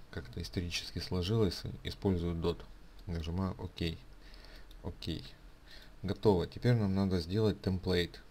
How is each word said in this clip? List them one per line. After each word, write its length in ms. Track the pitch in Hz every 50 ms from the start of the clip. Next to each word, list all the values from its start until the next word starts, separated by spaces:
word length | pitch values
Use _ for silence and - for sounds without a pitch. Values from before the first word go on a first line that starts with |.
| - -
как-то 300 | - 87 65 - - 92
исторически 580 | 85 - - 95 87 85 - - - - - 90
сложилось, 640 | - - 90 90 85 92 113 113 107 85 - - - - - - -
использую 500 | 85 - - - 101 92 85 85 87 85
дот. 300 | 82 82 85 85 - - - - - - - - - -
Нажимаю 460 | - 85 82 78 82 85 95 95 92 - -
Ок. 120 | - 90 - - 85 82 82 - - - - - - - - - - - - - - - - -
Окей. 420 | - 92 - - - - 80 - - - - - - - - - - - - - - - - -
Готово. 440 | - 90 98 - - 110 98 85 78
Теперь 280 | - - - - 120 120
нам 200 | 113 104 95 95
надо 260 | 98 98 95 92 87
сделать 400 | 80 87 95 113 110 104 90 -
темплейт, 600 | - 98 92 90 - 92 90 90 85 82 - - - -